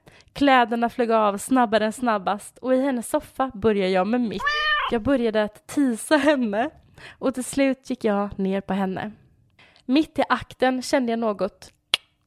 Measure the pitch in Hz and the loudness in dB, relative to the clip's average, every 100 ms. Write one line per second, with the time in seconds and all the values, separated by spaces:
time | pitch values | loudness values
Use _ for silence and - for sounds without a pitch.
0 | - - _ - 285 262 233 233 233 - | -20 -20 _ 0 4 6 4 0 -2 0
1 | 233 226 214 202 - 262 240 214 214 - | 0 2 2 0 0 2 4 2 0 -2
2 | 240 214 185 202 - - 247 254 277 247 | -2 -2 -2 -6 -8 -8 0 0 2 -2
3 | - 302 - - 262 208 220 202 185 190 | -2 -4 -4 -6 -6 0 0 2 2 2
4 | 190 247 233 185 571 605 605 605 554 240 | 2 0 -2 -2 -2 -2 0 -2 -2 -2
5 | 214 277 233 214 208 - - - 277 220 | 0 0 2 0 -2 -6 -6 0 0 0
6 | - 311 285 285 233 202 285 - _ - | 0 2 4 2 0 -2 -4 -6 _ -20
7 | - - 269 254 247 - 269 262 - - | -20 -6 -4 -4 -4 0 0 0 -6 -4
8 | 220 202 202 - 190 196 - 190 190 190 | 0 0 -2 -4 -2 -2 -2 -2 -2 -4
9 | 214 214 _ _ _ _ _ _ - 269 | -10 -12 _ _ _ _ _ _ 0 0
10 | 302 - - 247 - - 254 254 - 294 | 2 -2 0 -2 -6 -2 0 0 -2 0
11 | 240 233 226 202 185 - - _ _ - | 0 -2 -2 -2 -6 -8 -20 _ _ -8
12 | _ _ | _ _